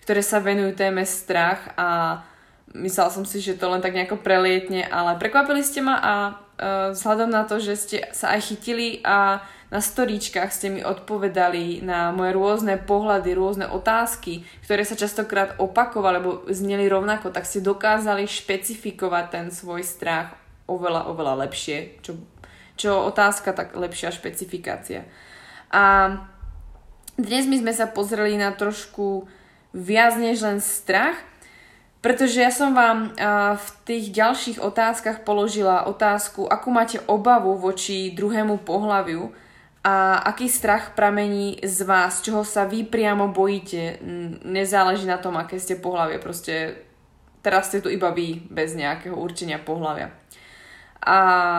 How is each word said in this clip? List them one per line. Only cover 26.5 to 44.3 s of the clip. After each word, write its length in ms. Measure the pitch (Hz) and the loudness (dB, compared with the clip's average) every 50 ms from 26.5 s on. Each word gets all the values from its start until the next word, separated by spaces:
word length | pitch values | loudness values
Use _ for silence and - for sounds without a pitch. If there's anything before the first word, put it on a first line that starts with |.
| - - - - - - - - - - _ - - | -14 -14 -16 -18 -20 -20 -20 -20 -20 -20 _ -8 -6
dnes 320 | - 226 202 240 269 269 269 | -6 -4 0 0 0 2 2
my 80 | 269 262 226 | 2 2 2
sme 80 | 226 226 | 0 0
sa 160 | 226 226 220 | 0 -2 -2
pozreli 480 | 226 202 202 202 226 208 208 208 208 | -2 -2 -2 -2 0 0 0 2 2
na 160 | 208 202 202 196 | 2 0 0 -2
trošku 760 | - 208 208 214 - - - - 208 202 196 196 190 190 - - - - _ _ _ _ _ - | -2 -2 -2 -2 -4 -10 -10 -6 -4 -2 -2 -2 -4 -6 -10 -16 -20 -20 _ _ _ _ _ -12
viac 420 | 185 180 185 214 220 233 233 220 | -8 -4 2 4 6 6 6 4
než 300 | 226 233 226 240 220 214 | 2 2 0 0 0 0
len 160 | 208 202 208 | 0 0 -2
strach, 580 | 202 - - - - - 185 196 247 320 349 - - - - _ - - - - - - - _ _ _ _ _ - | -2 -4 -4 -4 0 0 2 2 2 2 0 -4 -8 -18 -20 _ -20 -20 -20 -20 -20 -20 -20 _ _ _ _ _ 0
pretože 320 | 233 247 247 269 247 226 | 2 2 4 2 2 4
ja 160 | 247 240 247 247 | 4 4 4 4
som 240 | - 285 277 262 | 2 2 4 6
vám, 400 | 247 233 226 226 220 220 214 - | 6 6 6 4 2 0 -4 -4
a, 400 | - 202 208 208 208 202 208 208 | -2 0 2 2 4 2 2 0
v 100 | 202 - - - - | -2 -4 -10 -16 -14
tých 320 | _ - 233 233 214 208 180 | _ -6 -6 -6 -6 -2 2
ďalších 480 | 214 220 233 269 - - 240 220 - | 4 4 4 4 2 -2 -6 -6 -4
otázkach 640 | - 202 202 233 226 226 233 226 - 220 220 220 - | -4 -2 2 2 2 2 2 0 -2 -4 -4 -2 -2
položila 640 | 208 208 208 202 226 202 214 196 190 185 180 - 196 | 0 2 2 2 2 2 2 4 4 4 4 2 -2
otázku, 560 | 202 - 220 208 202 208 - - - 196 196 | 0 2 2 4 4 2 0 -4 -6 -4 0
akú 240 | - - 214 - 254 | 0 0 0 0 2
máte 320 | 240 233 226 226 - - - - | 2 2 2 2 -2 -4 0 2
obavu 480 | 208 208 196 247 247 226 190 190 196 | 2 4 6 6 6 6 6 2 0
voči 560 | 185 180 190 190 - - - 196 190 190 185 175 | 2 0 -2 -2 -2 -4 -4 -4 -4 -4 -6 -4
druhému 480 | 180 202 208 233 214 214 214 208 196 | -2 -2 0 0 0 0 0 0 -2
pohlaviu 720 | - - 170 202 214 214 202 196 185 170 160 170 - - - - - - - - - _ _ _ | -2 -2 -2 0 2 2 2 2 0 0 -4 -6 -6 -8 -12 -16 -20 -20 -20 -20 -20 _ _ _
a 400 | - 196 196 190 190 190 185 - | 0 2 4 4 4 4 4 2
aký 240 | - 208 214 - 254 | 2 0 -2 -2 -2
strach 480 | 247 - - - 208 208 220 - - - | -2 0 0 2 2 2 2 0 -4 0
pramení 640 | - 208 202 208 208 208 202 202 202 202 202 190 - - | 2 4 4 4 2 0 0 0 -2 -2 -4 -4 -6 -6
z 160 | 196 185 190 | -4 -4 -2
vás, 400 | 196 190 190 185 180 180 180 - | 0 2 4 4 4 2 0 -4
čoho 240 | - 220 220 214 214 | -4 -2 -2 -2 -2
sa 240 | 208 - 208 196 196 | 0 0 0 0 0
vy 160 | 220 226 220 | -2 -4 -4
priamo 480 | 220 - 226 214 208 208 202 202 196 190 | -2 0 2 2 2 2 2 2 2 2
bojíte. 640 | 190 196 202 202 190 185 - 180 170 165 165 - - - | 2 2 2 0 -2 -4 -6 -6 -6 -6 -6 -8 -10 -10
N-, 320 | 175 175 175 170 170 | -10 -10 -8 -8 -10